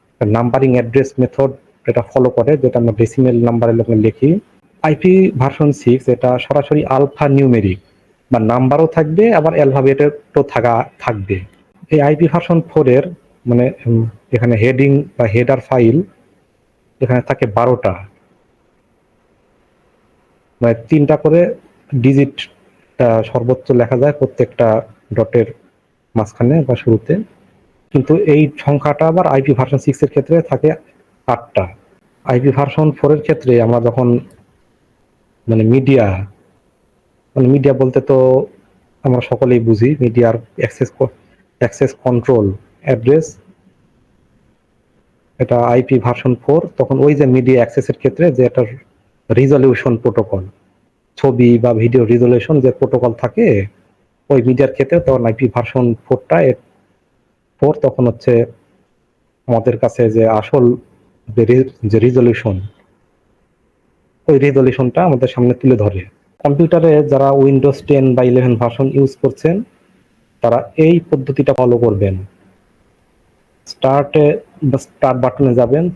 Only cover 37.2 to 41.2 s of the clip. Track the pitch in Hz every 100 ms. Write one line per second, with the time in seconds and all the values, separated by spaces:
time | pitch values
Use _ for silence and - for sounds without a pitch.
37.2 | _ 135 127 139 139 131 131 135 135 131
38.2 | 131 131 - _ _ _ _ _ 139 123
39.2 | - 120 127 123 113 107 123 151 123 117
40.2 | 117 113 - - 120 - 120 - 117 -